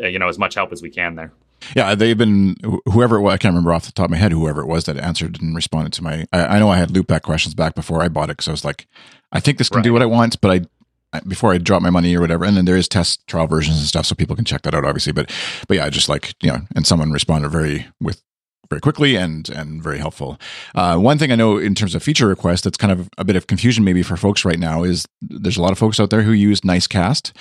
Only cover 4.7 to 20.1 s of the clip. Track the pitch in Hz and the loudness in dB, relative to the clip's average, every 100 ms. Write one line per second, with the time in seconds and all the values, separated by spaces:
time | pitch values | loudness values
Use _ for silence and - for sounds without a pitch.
4.7 | 82 82 69 76 80 82 - 82 82 - | -4 -4 -4 -4 -4 -6 -6 -6 -6 -4
5.7 | 80 78 - 82 78 80 90 76 104 107 | -4 -4 -6 -8 -8 -4 -2 2 4 4
6.7 | 90 85 90 87 80 - 80 80 78 80 | 4 2 0 0 0 0 -2 -4 -2 -4
7.7 | 80 78 82 85 76 76 76 - 76 73 | -4 -4 -2 0 -2 -4 -6 -6 -6 -6
8.7 | 71 - _ - - _ 143 - 143 - | -10 -14 _ -20 -20 _ -2 0 0 0
9.7 | 104 110 117 117 117 117 - 104 92 87 | 2 4 4 4 4 2 2 2 2 0
10.7 | _ _ _ _ 78 95 95 113 90 85 | _ _ _ _ -12 -8 -2 0 2 2
11.7 | 92 90 87 87 87 85 82 90 101 90 | 2 4 2 2 2 2 0 2 4 4
12.7 | 92 87 95 82 - - 85 80 78 76 | 2 2 0 -2 -4 -6 -2 0 0 0
13.7 | 78 73 82 78 - 80 80 113 71 - | 0 0 -2 -4 -2 -4 -2 -4 -4 -2
14.7 | 80 69 71 - - 69 - - - - | -2 -2 -2 -4 -4 -4 -8 -12 -12 -4
15.7 | 98 73 73 - 71 - - 76 67 - | -2 -2 -2 -2 -4 -6 -4 -2 -2 -4
16.7 | - 73 85 78 73 - 78 73 80 78 | -4 2 2 2 -2 0 0 0 -2 -2
17.7 | 73 - _ - 90 _ _ _ _ _ | -4 -8 _ -8 -8 _ _ _ _ _
18.7 | 76 143 151 147 117 90 78 73 - 76 | -4 -2 2 2 2 -2 -6 -10 -12 -12
19.7 | 78 80 71 - | -10 -8 -8 -8